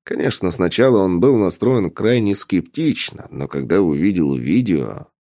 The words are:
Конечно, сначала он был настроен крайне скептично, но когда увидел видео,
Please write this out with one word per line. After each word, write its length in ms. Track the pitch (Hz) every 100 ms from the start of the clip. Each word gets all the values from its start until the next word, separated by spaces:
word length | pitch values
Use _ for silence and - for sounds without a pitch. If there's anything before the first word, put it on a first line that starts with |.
Конечно, 480 | - - 123 - 92
сначала 460 | 82 87 - 131 113
он 240 | 95 87
был 160 | 127 120
настроен 520 | 95 - 110 127 90
крайне 460 | - 110 123 104 98
скептично, 920 | - 92 82 - 160 - - - -
но 160 | 67 71
когда 340 | 71 64 92
увидел 540 | 90 71 95 90 73 65
видео, 720 | 62 107 117 78 58 50 - _ _